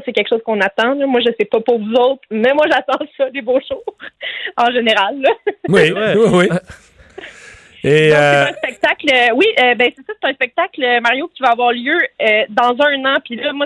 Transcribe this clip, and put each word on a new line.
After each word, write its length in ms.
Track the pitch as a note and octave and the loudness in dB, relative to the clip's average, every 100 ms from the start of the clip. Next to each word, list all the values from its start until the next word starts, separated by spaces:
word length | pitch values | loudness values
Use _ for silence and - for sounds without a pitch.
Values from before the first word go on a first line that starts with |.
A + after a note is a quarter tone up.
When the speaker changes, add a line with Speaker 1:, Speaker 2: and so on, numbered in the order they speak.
| B3+ | -2
Speaker 1:
c'est 80 | |
quelque 160 | A3 G#3 | -4 -2
chose 100 | A3+ A3+ | -2 -2
qu'on 160 | G#3+ | -2
attend, 320 | G3 - A#3 | -2 0 -2
là. 120 | C#4+ C#4 | 0 0
Moi, 120 | A#3+ | 0
je 120 | A#3 A3+ | 0 -2
sais 60 | G3+ | -2
pas 140 | A3+ | -2
pour 180 | A3+ A#3 | 0 -2
vous 120 | G#3 | 0
autres, 280 | A#3+ B3 C4+ - | 0 2 0 -6
mais 240 | G#3+ B3 | -2 0
moi, 140 | C#4+ D#4 | 2 2
j'attends 320 | C4+ C4 C4+ D4+ - | 0 -2 -6 -6 -6
ça, 80 | C4 | -6
Les 80 | C4 | -4
Beaux 180 | A3+ B3+ - | -2 -2 -2
Jours, 140 | C5 - - - - | -10 -10 -14 -20 -16
<laughs> 340 | - - - - | -14 -10 -10 -2
en 160 | A#3+ | 0
général, 480 | B3 A#3 G#3+ G3+ C#4 | 0 0 0 0 0
là. 120 | C4+ - - G#4 - | -2 -2 -4 -8 0
Speaker 2:
Oui, 240 | F#3 D#3+ | 2 2
Speaker 3:
Ouais. 220 | F#3+ G#3+ F#3+ | 2 0 2
Speaker 2:
oui, 120 | A3 | 4
oui. 160 | F3+ F3+ | 4 2
Speaker 3:
Euh. 60 | E3+ - - _ _ - - - - - - - - | 0 -6 -20 _ _ -20 -20 -20 -20 -20 -20 -20 -6
Speaker 2:
Et, 260 | - D3+ D#3 | 0 4 4
Speaker 1:
Donc, 60 | D3+ | 4
Speaker 2:
euh, 260 | D3 C#3+ C#3 | 6 4 2
Speaker 1:
c'est 60 | |
un 20 | - C4 | -2 -10
spectacle, 380 | A#3 D4+ - D4 | -4 -2 -2 0
euh, 220 | B3+ A#3+ A#3+ | 2 2 2
oui, 100 | G#4+ - | 2 2
euh, 160 | B3 A3+ | 2 2
ben, 140 | B3 - | 0 -4
c'est 100 | C4 | -16
ça, 80 | G#4+ | -6
c'est 80 | C4+ | -6
un 40 | |
spectacle, 500 | C4+ B3 - F#4 - | -4 -6 -4 -6 -4
euh, 160 | B3 A#3+ | -2 0
Mario, 280 | A#3 B3 E4+ - | 0 -2 -6 -4
qui 60 | |
va 80 | B3+ | -2
avoir 220 | A#3 B3 | 0 0
lieu, 260 | A#3+ B3 E4+ - - | -2 -2 -2 -2 -2
euh, 220 | A3+ G#3+ G#3+ | 0 0 0
dans 260 | G#3+ A#3+ B3 D4 | 0 0 2 0
un 200 | C#4 C4 C#4 | 0 -2 -2
an. 20 | - | -4
Puis 100 | A#3 | -8
là, 140 | C#4 | -6
moi, 120 | C#4 | -6